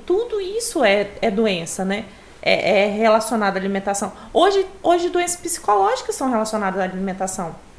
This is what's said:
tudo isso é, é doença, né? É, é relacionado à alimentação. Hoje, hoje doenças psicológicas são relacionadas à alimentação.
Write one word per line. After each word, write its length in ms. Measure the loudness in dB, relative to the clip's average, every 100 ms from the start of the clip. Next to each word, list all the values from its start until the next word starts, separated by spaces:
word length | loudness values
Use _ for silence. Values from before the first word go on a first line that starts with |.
| 0
tudo 340 | 0 0 -4
isso 420 | -4 -4 -2 2
é, 240 | 4 4 0 -2
é 80 | 0
doença, 560 | 2 2 0 -4 -4 -2
né? 200 | -4 -6 -16 -20 -6
É, 420 | 0 2 4 4
é 40 | 2
relacionado 680 | 2 4 4 2 0 0 0
à 20 |
alimentação. 540 | -2 -2 -2 -4 -6 -8 -4
Hoje, 320 | 2 4 4 0 -2
hoje 280 | 0 2 2
doenças 260 | 0 -2 -4
psicológicas 760 | -6 -4 0 2 4 0 -4 -4
são 140 | 0
relacionadas 480 | 0 0 -2 -2 -2
à 40 |
alimentação. 680 | -2 -2 -4 -4 -4 -4 -8 -10 -18